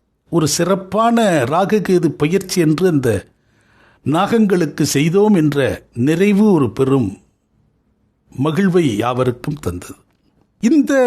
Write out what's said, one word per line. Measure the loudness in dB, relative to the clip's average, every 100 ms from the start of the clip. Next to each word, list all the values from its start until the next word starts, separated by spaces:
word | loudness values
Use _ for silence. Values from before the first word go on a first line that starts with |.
| _ _ _
ஒரு | -2 -2
சிறப்பான | -2 -2 -4 -4 -2 0 2 0 0 0
ராகுகேது | -2 0 -2 0 0 0
பயிற்சி | -2 -2 -2 -2 -2
என்று | 0 0 0
அந்த | 0 0 -2 -6 _ _ _ _ _ _ _ -4
நாகங்களுக்கு | -2 0 2 2 2 -2 -2 -2
செய்தோம் | 0 0 2 4 2
என்ற | 2 0 -2 -4 -10 -4
நிறைவு | -2 2 2 4 4
ஒரு | 4 0
பெரும் | 0 0 0 -2 -6 _ _ _ _ _ _ _ _ _ _ _
மகிழ்வை | -6 -2 0 0 2 0 0
யாவருக்கும் | -2 -2 -2 -4 -8 -8
தந்தது. | -8 -10 -14 -20 _ _ _ _ _ _
இந்த | 0 2 2 2